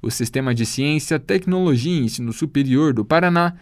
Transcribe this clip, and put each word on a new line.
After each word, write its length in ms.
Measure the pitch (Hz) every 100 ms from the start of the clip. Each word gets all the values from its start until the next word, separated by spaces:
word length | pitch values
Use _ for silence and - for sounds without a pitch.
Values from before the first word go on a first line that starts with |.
O 80 | 117
sistema 420 | - 117 135 131
de 140 | 120 113
ciência, 500 | - 143 151 - 156
tecnologia 760 | - 190 180 185 185 123 147
e 120 | 175
ensino 280 | 113 - 117
superior 600 | 113 151 139 139 131 156
do 120 | 110
Paraná 500 | 104 160 180 170 175 175